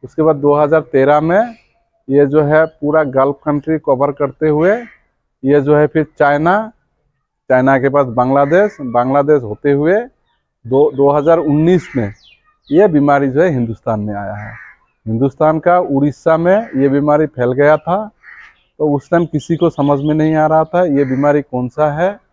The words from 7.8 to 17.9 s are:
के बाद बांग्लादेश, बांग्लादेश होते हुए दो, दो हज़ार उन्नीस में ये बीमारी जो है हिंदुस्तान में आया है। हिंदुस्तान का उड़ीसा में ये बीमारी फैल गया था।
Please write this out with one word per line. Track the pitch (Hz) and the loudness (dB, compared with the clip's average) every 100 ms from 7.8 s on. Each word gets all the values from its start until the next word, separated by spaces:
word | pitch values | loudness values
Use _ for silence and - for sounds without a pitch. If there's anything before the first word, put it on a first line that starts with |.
के | 135 | 2
बाद | 139 135 | 0 0
बांग्लादेश, | 117 127 139 143 170 208 - | 0 0 2 2 2 0 -2
बांग्लादेश | 135 120 123 139 139 151 | -6 -2 0 0 2 0
होते | 117 107 143 | 0 -6 -2
हुए | 139 151 196 | 0 0 -2
दो, | 240 _ _ _ _ _ 113 131 151 | -4 _ _ _ _ _ -4 0 0
दो | 135 139 | 2 2
हज़ार | 147 147 165 | 2 2 0
उन्नीस | 156 147 160 185 - 135 | 2 0 2 0 0 -6
में | 104 104 _ _ _ _ _ | -6 -8 _ _ _ _ _
ये | 147 208 | 2 2
बीमारी | 151 143 143 139 | 2 2 2 0
जो | 131 | 0
है | 180 | 0
हिंदुस्तान | 139 117 113 - 110 | 0 -4 -6 -6 -6
में | 104 101 | -6 -8
आया | 98 104 | -10 -12
है। | 107 110 - - _ _ - | -14 -18 -20 -20 _ _ -8
हिंदुस्तान | 113 135 - 156 160 | -2 -2 0 -2 0
का | 160 180 | 0 0
उड़ीसा | 175 139 147 - - 160 | 0 0 -2 -2 -2 0
में | 170 196 226 | 2 0 -2
ये | 131 139 | -2 0
बीमारी | 139 147 147 156 | 0 0 0 -2
फैल | 123 123 | -2 -4
गया | 127 143 151 | 0 2 2
था। | - | 0